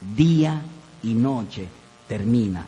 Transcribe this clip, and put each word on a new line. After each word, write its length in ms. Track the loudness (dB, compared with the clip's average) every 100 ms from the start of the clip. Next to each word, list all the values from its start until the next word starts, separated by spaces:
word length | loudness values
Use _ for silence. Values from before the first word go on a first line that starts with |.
día 600 | -4 2 4 4 2 -2 -8 -18 -20 -10
y 100 | -2
noche". 540 | 0 0 0 -6 -10 -14 -16 -20 _ -10
Termina 580 | -4 0 2 0 -4